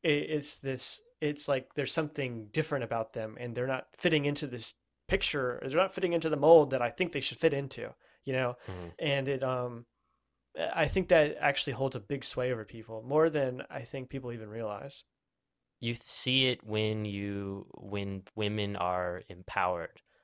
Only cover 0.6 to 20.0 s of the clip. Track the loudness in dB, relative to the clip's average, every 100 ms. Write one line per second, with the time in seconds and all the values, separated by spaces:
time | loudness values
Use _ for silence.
0.6 | -4 -2 -2 -2 _ -4 -4 -2 0 -2
1.6 | -2 -4 -2 -2 -2 -4 -4 -6 -4 -4
2.6 | -2 -2 -2 -2 -4 -6 -8 -8 -8 -4
3.6 | -2 -4 -6 -2 2 4 2 0 -4 -4
4.6 | -8 -8 _ _ -2 0 0 0 -2 -4
5.6 | 0 2 2 2 0 2 2 4 10 10
6.6 | 10 2 0 0 -2 -2 -4 2 2 2
7.6 | -4 -8 -10 -10 _ _ -2 0 0 -4
8.6 | -10 -10 -10 -4 0 0 0 -2 0 -2
9.6 | -4 -8 -16 _ _ _ _ _ _ -6
10.6 | -4 0 2 0 6 6 6 2 0 0
11.6 | -4 -2 -2 -2 -6 -4 -2 -2 -2 -2
12.6 | -6 -14 -12 -12 0 4 4 4 0 -2
13.6 | -10 -10 -8 -10 -8 -8 -6 -8 -8 -6
14.6 | -6 -6 -8 -12 -14 _ _ _ _ _
15.6 | _ _ -6 -4 -8 -4 2 4 4 0
16.6 | -2 0 0 0 -2 -2 -4 -4 -4 -8
17.6 | -10 -16 -8 -6 -4 -8 -10 -4 -2 -2
18.6 | -4 -2 -2 0 -2 -6 -12 -18 -6 0
19.6 | 0 0 -6 -14